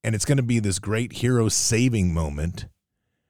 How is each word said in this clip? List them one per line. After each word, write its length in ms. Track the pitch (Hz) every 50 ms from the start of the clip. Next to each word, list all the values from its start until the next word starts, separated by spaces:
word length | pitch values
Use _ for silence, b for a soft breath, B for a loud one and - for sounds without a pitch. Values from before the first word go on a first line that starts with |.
| -
and 140 | 113 113
it's 80 | 104 -
gonna 180 | - 143 135 123
be 160 | 117 120 117
this 220 | 104 101 92 95
great 320 | - 98 107 113 123 - -
hero 360 | - 120 123 127 120 113 104
saving 640 | - - - - 113 113 123 131 117 107 92 90 82
moment 540 | 82 80 73 73 73 80 85 - - - - _ _ _ _ _ _ _ _ _ _ _ _